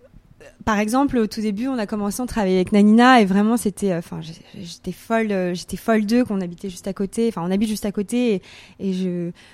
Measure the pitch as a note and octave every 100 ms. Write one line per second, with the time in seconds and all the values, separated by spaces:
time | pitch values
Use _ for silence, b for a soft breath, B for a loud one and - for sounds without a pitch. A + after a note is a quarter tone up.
0 | - - _ - - - - G#3 G#3+ B3+
1 | C#4+ B3+ G#3+ - G#3+ G3+ C4 B3+ G3+ G#3+
2 | G3+ G3 B3 A#3 F#3+ F#3 F3+ G3+ G#3 A3
3 | B3 B3+ F#3+ G3 G#3+ A#3+ G#3 - G3+ E3+
4 | E3+ E3+ D#3+ D#3+ - G3+ F3 - F#3 F3
5 | - A3+ A3 F#3+ F3+ F3 - F#3 - A3
6 | G#3 A#3+ A#3+ G3 F3 F3 G3 F3 G3+ -
7 | G3 - A#3 G3 F3 G3 A3 G#3+ G#3 G3
8 | F#3+ A#3+ B3 F#3 - B B B G3 F#3
9 | F#3 F3 F3 - B